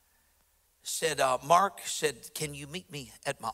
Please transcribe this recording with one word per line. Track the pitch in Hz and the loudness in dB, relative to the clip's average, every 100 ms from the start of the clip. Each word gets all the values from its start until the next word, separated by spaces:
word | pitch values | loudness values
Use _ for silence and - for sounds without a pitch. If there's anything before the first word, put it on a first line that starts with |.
| _ _ _ _ _ _ _ _ | _ _ _ _ _ _ _ _
said, | - - 160 139 | -8 -2 -2 2
uh, | 135 127 | 2 2
"Mark," | 139 175 196 - | 6 6 6 0
said, | - - 151 120 - | -8 0 -2 -2 -12
"can | - 151 | -8 -6
you | 143 143 | -6 -10
meet | 180 185 | -10 -10
me | 147 113 - 143 | -12 -12 -8 -6
at | - | -4
my | 113 | -6